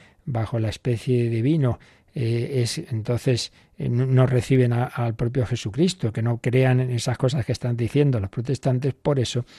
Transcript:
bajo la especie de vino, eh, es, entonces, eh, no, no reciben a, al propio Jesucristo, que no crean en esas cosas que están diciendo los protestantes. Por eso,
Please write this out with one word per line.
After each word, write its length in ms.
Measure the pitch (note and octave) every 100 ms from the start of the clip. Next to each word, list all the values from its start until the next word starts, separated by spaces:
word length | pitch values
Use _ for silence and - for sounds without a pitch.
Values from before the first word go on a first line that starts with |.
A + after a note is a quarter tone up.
| - _ -
bajo 320 | A#2+ G#2+ A#2
la 120 | A2
especie 600 | - - A#2 - B2 A#2
de 120 | A2+
vino, 380 | A#2+ D#3+ C3 - - _ _ -
eh, 460 | A2+ A#2 A#2+ C3
es, 160 | A#2 -
entonces, 760 | - A2 G#2+ A#2+ - A#2+ - _ _ -
eh, 120 | C#3
no, 160 | A#2+ C3
no 200 | C3 B2+
reciben 460 | B2+ - C3 B2
a, 140 | A#2 B2
al 300 | - A#2+ A2
propio 300 | A#2 C3 A#2
Jesucristo, 680 | A#2+ A2 A2 F3+ F3+ A2+
que 80 | G#2
no 160 | A2+ A#2+
crean 420 | - B2+ C3 B2+
en 120 | B2+
esas 260 | A#2+ - A#2
cosas 280 | C3 D3 A2+
que 60 |
están 240 | A#2+ B2 A#2+
diciendo 440 | A#2 C#3 D3 B2
los 100 | F#2+
protestantes. 640 | - A#2+ C3 - B2+ C#3
Por 260 | - - C#3
eso, 260 | A#2 B2+ A#2+